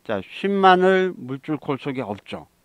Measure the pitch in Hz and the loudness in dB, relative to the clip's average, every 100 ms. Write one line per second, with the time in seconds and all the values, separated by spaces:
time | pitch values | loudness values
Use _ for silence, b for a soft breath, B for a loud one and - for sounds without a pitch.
0 | - 101 - - 196 202 190 180 185 190 | -8 -8 -8 -6 -4 4 6 6 6 2
1 | 185 - 127 139 - 151 - 135 147 131 | 0 -6 -10 -10 -6 -6 -4 -6 -6 -6
2 | 107 101 - 90 78 _ | -6 -8 -10 -16 -16 _